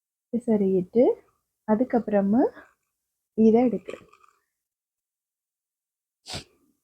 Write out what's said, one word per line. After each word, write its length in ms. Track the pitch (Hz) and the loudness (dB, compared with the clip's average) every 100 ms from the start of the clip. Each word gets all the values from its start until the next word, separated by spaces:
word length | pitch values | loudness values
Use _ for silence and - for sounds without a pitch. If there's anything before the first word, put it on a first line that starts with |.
| _ _ _ | _ _ _
சொருகிட்டு 720 | 233 - 214 190 190 180 226 311 466 _ _ _ _ - | -8 -2 0 0 -2 -2 0 0 0 _ _ _ _ -2
அதுக்கப்புறமா 720 | 214 254 240 220 202 196 226 440 - - _ _ _ _ _ _ - | -2 0 -4 -2 -2 0 0 0 -4 -20 _ _ _ _ _ _ 2
இதை 220 | 220 220 | 4 4
எடுக்கிறேன். 420 | 247 202 - - - _ _ _ _ _ _ _ _ _ _ _ _ _ _ _ _ _ _ _ _ _ - - - _ _ _ | 0 -4 -10 -20 -20 _ _ _ _ _ _ _ _ _ _ _ _ _ _ _ _ _ _ _ _ _ -18 -18 -18 _ _ _